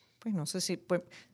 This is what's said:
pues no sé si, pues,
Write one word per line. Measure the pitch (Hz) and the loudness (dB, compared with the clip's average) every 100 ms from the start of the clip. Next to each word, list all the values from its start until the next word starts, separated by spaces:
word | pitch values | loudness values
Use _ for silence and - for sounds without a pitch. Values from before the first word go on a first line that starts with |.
| _ _ | _ _
pues | 233 | -2
no | 190 151 | 0 0
sé | 190 | -2
si, | 185 180 | 0 -2
pues, | - 180 - - - | 2 0 0 -14 -20